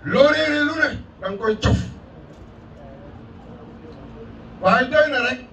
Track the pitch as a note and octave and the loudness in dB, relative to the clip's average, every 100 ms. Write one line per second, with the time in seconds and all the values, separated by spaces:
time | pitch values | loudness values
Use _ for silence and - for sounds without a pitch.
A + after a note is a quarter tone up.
0 | - - C#4+ D4+ D#4 D4 D4 D#4+ D4 - | 0 6 6 6 0 0 0 0 -2 -2
1 | - - F#3+ G3+ A3+ A3 - - - - | -12 -10 -10 -4 -2 0 2 2 -2 -12
2 | - - - - - - - - - - | -20 -20 -20 -20 -20 -20 -20 -20 -20 -18
3 | - - - - - - - - A#3 - | -18 -18 -20 -20 -20 -20 -20 -20 -20 -18
4 | - A3+ A3+ - - - F#3 A#3 B3+ D4+ | -18 -18 -18 -18 -18 0 4 4 4 4
5 | D4+ C4 B3 B3+ - | 4 2 -2 -4 -12